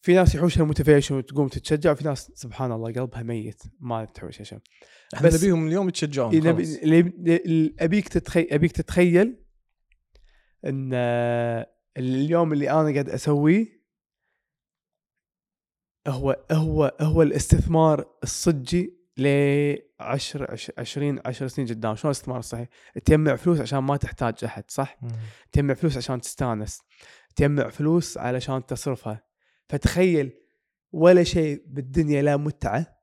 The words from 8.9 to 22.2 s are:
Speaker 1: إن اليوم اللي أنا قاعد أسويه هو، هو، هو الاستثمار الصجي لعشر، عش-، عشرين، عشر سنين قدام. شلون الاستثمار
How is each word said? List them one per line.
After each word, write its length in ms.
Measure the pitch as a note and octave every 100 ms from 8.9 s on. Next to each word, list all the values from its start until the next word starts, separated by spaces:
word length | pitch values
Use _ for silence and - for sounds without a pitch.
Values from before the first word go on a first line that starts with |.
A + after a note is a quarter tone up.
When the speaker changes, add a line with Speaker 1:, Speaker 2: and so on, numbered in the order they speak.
| - F3+ E3+ A3+ B3+ _ _ _ _ _ _ _ _ _ _ _ _
Speaker 1:
إن 260 | D#3 C3+ C3 B2+ B2 A#2+ A#2+ A#2+ A#2 A#2 A#2 _ _ -
اليوم 560 | B2+ B2+ D3 E3+ E3
اللي 180 | D3 C#3+
أنا 220 | D3+ D#3
قاعد 160 | C#3+ C#3
أسويه 680 | - - D3 D3+ F#3+ A3+ _ _ _ _ _ _ _ _ _ _ _ _ _ _ _ _ _ _ _ _ _ _ _ -
هو، 360 | B2+ C3+ C3+ _
هو، 440 | D#3+ D#3 D#3 D3 -
هو 220 | - D#3+
الاستثمار 880 | D3+ D3 - - - E3 D#3+ D3+ - _
الصجي 760 | - - - D#3 B2 F3 F#3 - _ -
لعشر، 1300 | C3+ C#3 C#3+ C#3+ D3 C#3+ _ _ - C3+ - C#3+ C3
عش-، 220 | A2 - -
عشرين، 420 | - - C#3+ C3+
عشر 240 | - A#2+ C3+
سنين 200 | - B2+
قدام. 260 | A2+ A2+
شلون 160 | G#2+ D#3
الاستثمار 280 | C#3